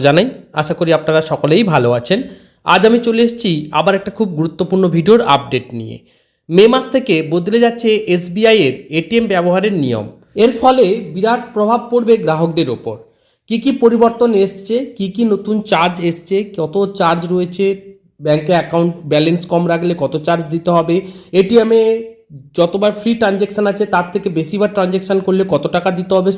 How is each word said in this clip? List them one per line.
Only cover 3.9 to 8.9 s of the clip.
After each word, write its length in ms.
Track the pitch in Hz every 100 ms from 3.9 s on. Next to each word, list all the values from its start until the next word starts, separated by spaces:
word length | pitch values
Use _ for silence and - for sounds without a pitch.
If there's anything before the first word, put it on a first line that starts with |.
| 190
একটা 120 | 196 -
খুব 100 | 208 151
গুরুত্বপূর্ণ 460 | 165 - 180 190 180 170
ভিডিওর 260 | 165 226 - 139
আপডেট 320 | 120 127 - 120
নিয়ে। 180 | 110 117 _ _ _ _ - 175
মে 100 | 226
মাস 120 | 254 - 262
থেকে 200 | 254 160 147
বদলে 260 | 175 175 233 233
যাচ্ছে 240 | 233 226 214 196 175
এসবিআই 420 | 180 185 220 220 135
এর 80 | - -